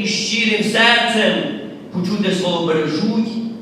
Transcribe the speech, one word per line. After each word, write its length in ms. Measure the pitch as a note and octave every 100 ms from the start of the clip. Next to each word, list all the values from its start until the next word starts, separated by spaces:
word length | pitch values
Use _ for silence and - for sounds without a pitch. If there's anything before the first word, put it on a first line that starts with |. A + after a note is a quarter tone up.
і 40 | G3
щирим 580 | F3+ G3+ A3 G#3+ G#3+
серцем 680 | - A3+ A#3 A#3 A#3 A3 F#3+ - - - - - -
почуте 420 | F3+ F#3 G#3 F#3
слово 320 | F3+ F3+ E3+ E3
бережуть 640 | D#3 D3+ D3+ G#3+ A3 A3+ - - -